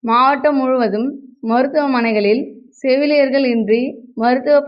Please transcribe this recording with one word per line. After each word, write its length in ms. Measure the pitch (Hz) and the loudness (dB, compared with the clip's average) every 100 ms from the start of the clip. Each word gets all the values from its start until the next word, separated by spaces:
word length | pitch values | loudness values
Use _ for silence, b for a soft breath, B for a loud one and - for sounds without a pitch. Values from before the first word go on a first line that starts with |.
மாவட்டம் 540 | 226 233 262 277 302 277 | 0 2 2 2 0 0
முழுவதும் 480 | 254 262 226 202 254 - - - 226 | 0 0 0 -2 -4 -8 -18 -12 -2
மருத்துவமனைகளில் 920 | 233 269 302 285 254 233 214 202 226 - - - _ | 0 0 0 0 0 0 0 0 0 -2 -12 -20 _
செவிலியர்கள் 640 | 269 262 294 294 269 269 262 | -2 0 2 2 2 0 0
இன்றி 280 | 233 202 226 262 - - - | 0 0 0 -2 -8 -16 -4
மருத்துவ 400 | 233 254 262 294 | 0 0 2 2